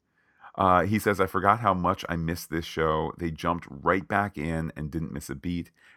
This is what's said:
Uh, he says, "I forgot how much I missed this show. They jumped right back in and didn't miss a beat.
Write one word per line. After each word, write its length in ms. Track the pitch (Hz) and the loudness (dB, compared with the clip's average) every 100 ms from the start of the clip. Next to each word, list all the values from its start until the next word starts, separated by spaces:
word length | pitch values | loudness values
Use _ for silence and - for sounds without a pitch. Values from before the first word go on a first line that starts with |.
| _ _ _ _ - - | _ _ _ _ -18 0
Uh, 280 | 95 90 | 4 4
he 160 | 87 107 | 4 2
says, 220 | 107 98 | 2 2
"I 40 | 95 | 0
forgot 340 | 95 98 113 | 2 4 4
how 140 | 110 | 2
much 300 | 92 87 98 - | 2 0 -2 -4
I 80 | 85 | -4
missed 320 | 80 82 - | -2 -4 -4
this 160 | 80 80 | -6 -4
show. 480 | - 80 78 80 - | -2 0 0 -2 -4
They 140 | 85 | -6
jumped 340 | 78 85 87 - | -2 -2 -2 -6
right 360 | 69 76 95 82 | -2 2 2 2
back 320 | 104 101 - | 0 0 -2
in 360 | 78 80 80 - | -2 -2 -4 -6
and 160 | 76 | -6
didn't 220 | 80 80 | -4 -6
miss 160 | 71 - | -8 -8
a 60 | 69 | -8
beat. 360 | 87 87 82 _ _ | -4 -4 -6 _ _